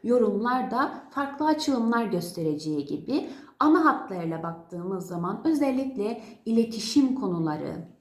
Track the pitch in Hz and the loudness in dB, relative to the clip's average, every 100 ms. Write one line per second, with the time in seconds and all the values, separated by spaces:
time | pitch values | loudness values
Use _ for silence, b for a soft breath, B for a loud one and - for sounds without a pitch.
0 | - 247 214 202 240 254 - 233 294 - | 2 4 4 2 0 0 -2 0 -2 -4
1 | - - 269 - 302 302 294 254 226 233 | -10 -6 -6 0 2 2 2 2 2 0
2 | 220 180 170 175 156 151 156 151 143 - | 0 -2 -4 -2 -2 -2 -2 -4 -4 -6
3 | - 285 - B B B 302 339 320 254 | -2 -2 -2 B B B 4 6 6 2
4 | - 185 165 160 165 165 - 175 180 190 | -2 -6 -4 -4 -6 -8 -12 -8 -4 -6
5 | 170 175 175 220 302 302 277 254 269 - | -6 -4 -4 -2 0 2 2 2 -2 -2
6 | 208 233 B B - 226 226 - - 294 | -4 -4 B B 0 2 2 -2 2 4
7 | 269 - 196 170 160 151 147 165 170 - | 4 2 0 0 0 -2 -6 -8 -12 -20